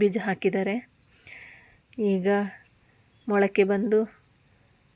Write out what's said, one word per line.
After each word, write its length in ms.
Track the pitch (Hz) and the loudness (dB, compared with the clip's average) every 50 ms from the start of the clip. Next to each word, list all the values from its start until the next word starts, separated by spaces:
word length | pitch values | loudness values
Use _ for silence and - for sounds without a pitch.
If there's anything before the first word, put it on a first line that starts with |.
ಬೀಜ 160 | 208 202 185 214 190 | 0 0 0 -2 -4
ಹಾಕಿದ್ದಾರೆ, 500 | 208 185 - - 190 175 190 190 196 208 247 - _ _ _ _ _ _ _ _ - - - - - - - _ _ _ _ _ _ - 247 214 202 | -4 -6 -2 -2 -2 -2 -2 -2 -2 -4 -6 -8 _ _ _ _ _ _ _ _ -20 -20 -20 -20 -20 -20 -20 _ _ _ _ _ _ -8 -4 -2 0
ಈಗ 160 | 190 185 180 196 202 202 202 190 - - _ _ _ _ _ _ _ _ _ _ _ _ - 226 | 0 0 2 2 0 0 0 -4 -8 -16 _ _ _ _ _ _ _ _ _ _ _ _ -6 -2
ಮೊಳಕೆ 380 | 202 202 196 196 - 208 196 190 | 2 2 2 2 4 2 2 2
ಬಂದು 280 | 202 196 202 202 214 214 226 208 - _ _ _ _ _ _ _ _ _ _ _ _ _ _ _ _ | 2 -2 0 0 0 0 0 -2 -8 _ _ _ _ _ _ _ _ _ _ _ _ _ _ _ _